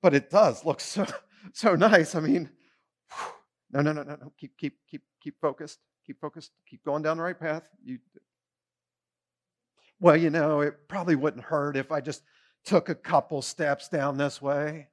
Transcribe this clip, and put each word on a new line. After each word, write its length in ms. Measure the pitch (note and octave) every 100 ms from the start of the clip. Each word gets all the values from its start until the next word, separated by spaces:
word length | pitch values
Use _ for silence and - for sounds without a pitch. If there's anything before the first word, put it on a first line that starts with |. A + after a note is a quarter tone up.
But 120 | F#3
it 160 | C#3+ -
does 340 | G3 G3 A#2
look 160 | D#3 -
so, 260 | - G3 G3 - _
<laughs> 220 | _ -
so 220 | - A3 E3+
nice. 400 | G#3 G3+ D#3 F3
I 60 |
mean, 280 | D#3+ G#3+ D#3+ _ _ _ _ _ _
<sighs> 600 | - - - _ _ _
no, 100 | C#3
no, 100 | D3
no, 120 | D3+
no, 120 | C#3 D3
no. 160 | D3 _
Keep, 180 | C#3 _
keep, 200 | D3 _ _
keep, 120 | D3 _ _
keep 140 | D3+ -
focused. 380 | D#3 - D#3 - _ _ -
Keep 160 | C#3+
focused. 300 | D3+ E3 - _ _
Keep 140 | D#3 -
going 180 | D3
down 140 | D#3 D#3+
the 60 |
right 160 | E3+ F3+
path. 280 | D#3+ D#3 _ _
You, 160 | C3 B2+ _ _ _ _ _ _ _ _ _ _ _ _ _ _ _ _ _ _ _ _
well, 160 | F3 D#3
you 140 | E3
know, 320 | D#3+ D3+ D3
it 260 | D3 - _
probably 280 | F#3+ F3 D3+
wouldn't 280 | D3 B2
hurt 320 | A#2 D#3 C#3+ C#3
if 160 | C3
I 100 | D#3
just 220 | C3+ - _ _ _ _
took 260 | - F#3 -
a 60 | D#3+
couple 460 | - E3 - D3
steps 480 | B2+ - D3+ C#3+ -
down 280 | D#3+ C#3 C#3
this 240 | C#3+ -
way. 460 | C#3 C#3+ D3+ D#3 C#3